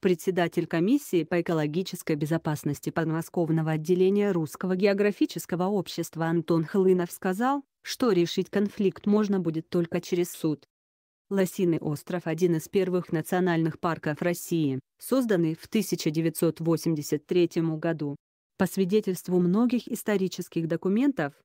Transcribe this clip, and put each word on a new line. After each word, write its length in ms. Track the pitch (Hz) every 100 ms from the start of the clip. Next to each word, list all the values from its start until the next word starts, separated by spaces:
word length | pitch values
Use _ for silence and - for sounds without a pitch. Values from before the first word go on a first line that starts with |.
Председатель 640 | 196 180 - 180 170 175 165
комиссии 580 | 170 180 285 - 175
по 160 | 156 175
экологической 760 | 170 160 151 151 190 175 - 156
безопасности 760 | 151 160 - 151 151 143 -
подмосковного 800 | 160 160 160 160 - 160 165 156
отделения 600 | 156 156 180 185 202 202
Русского 440 | 180 151 - 185 185
географического 880 | 202 202 208 - 311 175 - 165
общества 640 | 185 208 170 - 165 156 165
Антон 380 | 170 160 170
Хлынов 460 | 156 202 190 185 175
сказал, 520 | - 190 185 254 285 - _
что 300 | - - 247
решить 380 | 185 170 - 180
конфликт 560 | 202 202 - 190 - -
можно 340 | 208 208 196
будет 280 | 165 160 -
только 320 | 180 170 175
через 280 | - 175 175
суд. 340 | - 160 147 _ _ _ _ _ _ _
Лосиный 480 | 196 185 - 180 165
остров — 440 | - 143 - 180 170
один 300 | 160 180 160
из 120 | -
первых 440 | 202 185 180 165
национальных 680 | 165 156 180 180 165 160 -
парков 420 | 175 160 - 147
России, 600 | 175 175 - 165 151 131 _ _
созданный 560 | - 262 240 190 160
в 140 | 160 -
тысяча 420 | 220 190 175 -
девятьсот 500 | 156 165 156 165 156
восемьдесят 640 | 165 160 160 156 143 151
третьем 540 | _ 180 170 170 165 156
году. 380 | 170 160 147 143 _ _ _ _
По 80 | 185
свидетельству 720 | - 185 214 208 180 - 180
многих 480 | 180 196 247 240 -
исторических 800 | 226 - 202 190 - 175 175 165
документов, 640 | 165 190 208 285 269 143 -